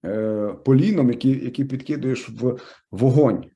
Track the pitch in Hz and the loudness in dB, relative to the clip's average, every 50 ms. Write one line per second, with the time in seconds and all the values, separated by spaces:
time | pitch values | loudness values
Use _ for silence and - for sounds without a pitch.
0 | - 87 104 110 110 110 107 104 104 104 - - - 135 135 135 170 214 208 165 | -6 -6 -4 -4 -4 -4 -4 -4 -4 -6 -8 -4 2 4 4 6 6 4 2 2
1 | 131 123 120 - - 135 135 - - 123 123 - 139 135 131 131 - - 151 135 | 2 2 0 2 0 0 0 0 -4 -8 -6 -6 -6 -4 -6 -8 -6 -8 -8 -4
2 | 127 131 127 - - - 113 110 120 127 123 127 - - - _ _ _ - 95 | -4 -4 -4 -6 -8 -14 -10 -4 -4 -4 -4 -4 -12 -20 -20 _ _ _ -4 0
3 | 123 139 123 143 147 120 98 - - - _ | 2 4 4 6 4 4 2 0 -6 -12 _